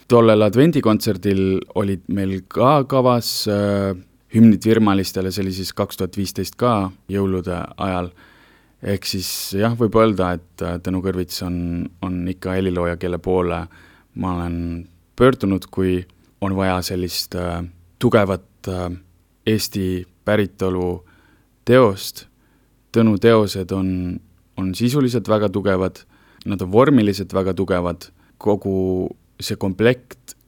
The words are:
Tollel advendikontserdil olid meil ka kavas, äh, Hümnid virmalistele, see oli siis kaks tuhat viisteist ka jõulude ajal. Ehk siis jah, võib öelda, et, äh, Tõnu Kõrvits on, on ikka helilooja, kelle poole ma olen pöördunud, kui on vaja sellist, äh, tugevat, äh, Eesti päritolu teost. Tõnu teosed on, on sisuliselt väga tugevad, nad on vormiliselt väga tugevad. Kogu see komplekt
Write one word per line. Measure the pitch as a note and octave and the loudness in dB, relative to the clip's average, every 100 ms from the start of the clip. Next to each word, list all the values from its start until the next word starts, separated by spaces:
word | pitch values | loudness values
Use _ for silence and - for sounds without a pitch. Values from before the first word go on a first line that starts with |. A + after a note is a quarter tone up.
| _ | _
Tollel | A#2+ A2+ G#2+ G#2+ | 6 6 6 4
advendikontserdil | A2 D#3+ D3 A2 A2+ - F#2 G2+ G2 F#2+ F#2+ - | 4 4 4 2 2 0 -2 0 2 2 0 -2
olid | F#2+ G2+ F#2 - | -4 -2 -4 -4
meil | G2 F#2+ F#2+ - | -4 -2 -4 -6
ka | - B2 D3 | 2 4 4
kavas, | C3 C3+ B2+ B2 - - A2 | 2 2 2 0 -2 -6 -2
äh, | G2+ G2+ G2+ G2 F2+ - _ _ | 0 0 0 -2 -4 -12 _ _
Hümnid | A2 A2+ G2 A2 | 6 6 6 4
virmalistele, | A2+ G#2+ G2 F#2 F#2+ F#2+ | 4 4 2 0 -2 -4
see | F#2 | -2
oli | F#2+ | -6
siis | F#2 F#2 - | -6 -8 -4
kaks | G2+ - | -6 -4
tuhat | F#2+ - | -6 -4
viisteist | F#2+ - F#2 - | -6 -6 -8 -2
ka | B2 A2 F#2+ F#2+ - | 0 0 -2 -8 -6
jõulude | G2 G2 F#2 F2+ F2 - - | -2 -2 -2 -4 -8 -8 -6
ajal. | G2 F#2 F2 - - _ _ _ _ _ | -4 -4 -6 -12 -20 _ _ _ _ _
Ehk | A2 G2+ - | -6 -6 -4
siis | G2+ F2 - - | -8 -6 -8 -6
jah, | G2 A2+ A#2 | -2 -2 0
võib | A2+ A2+ | 0 2
öelda, | A2+ F#2+ F2+ F2 | 2 2 -2 -4
et, | - - F2 | -10 -10 -8
äh, | F2 | -6
Tõnu | F#2 F#2 F#2+ | -4 -4 -4
Kõrvits | F2+ F2 - F#2 | -4 -6 -8 -6
on, | F2+ F2 F2 F2 - | -6 -6 -6 -8 -10
on | F#2 F2+ F2 | -8 -6 -6
ikka | F#2 F#2 F#2+ | -6 -4 -2
helilooja, | F#2+ F2+ F2 E2+ | -2 -2 -2 -4
kelle | F2+ F2 | -6 -4
poole | F#2 F#2 F2+ E2+ E2+ - - _ _ - | -2 0 0 -4 -8 -16 -20 _ _ -8
ma | F#2 | -6
olen | F2 F2 E2+ E2+ E2+ F2 _ _ - | -4 -4 -6 -6 -8 -12 _ _ 4
pöördunud, | B2+ B2+ G2 F#2+ - | 4 4 -2 -2 -4
kui | - F#2+ F2+ F2+ _ _ _ | -2 0 0 -4 _ _ _
on | G2 F#2+ | -4 -2
vaja | F#2+ F2+ | 0 -2
sellist, | F2 F#2 F2+ - - F2+ | -4 -6 -6 -6 -8 -6
äh, | F2 F2 F2 - _ _ | -6 -6 -10 -16 _ _
tugevat, | B2 A2+ G2 F#2 _ _ - | 2 4 4 -2 _ _ -8
äh, | F#2 F2+ F2+ _ _ _ _ - | -6 -6 -8 _ _ _ _ -2
Eesti | A2 - G#2+ F#2 F2+ F2+ _ - | -2 -2 -4 -4 -4 -8 _ 0
päritolu | G#2+ G2 - F#2+ F#2 F2+ F2 _ _ _ _ _ _ - | 0 0 -2 -4 -2 -2 -6 _ _ _ _ _ _ 4
teost. | B2+ A#2 G2 - - - _ _ _ _ _ _ | 6 6 2 -10 -14 -20 _ _ _ _ _ _
Tõnu | A2+ A2+ G2+ | 2 2 4
teosed | A#2 A2+ G2+ G2 F2+ | 4 4 2 -4 -6
on, | F#2+ F#2+ F#2 F2+ F2 _ _ _ - | -4 -2 -2 -4 -8 _ _ _ -8
on | F#2+ F#2 | -6 -2
sisuliselt | A#2+ C#3+ B2+ A#2+ G2+ | 0 2 0 -2 0
väga | G#2+ G#2 | 2 2
tugevad, | G2+ G2 F#2 F#2+ - _ _ _ _ - | 0 0 0 -2 -6 _ _ _ _ -8
nad | G2 | -4
on | F2+ | 2
vormiliselt | G#2 C#3+ C3+ G#2 G2 F2+ | 4 6 6 4 0 -4
väga | F#2+ F#2+ | -2 -2
tugevad. | F2+ F#2+ F2+ F2 F2 - _ _ _ | -2 -2 0 -2 -6 -14 _ _ _
Kogu | G#2 G2+ G2+ F#2+ F#2 F#2 F2+ - _ _ | 0 0 0 -2 0 -2 -4 -8 _ _
see | - G#2+ | -10 -4
komplekt | G2 F2+ A2 B2+ _ - - - | -4 2 2 2 _ -20 -20 -20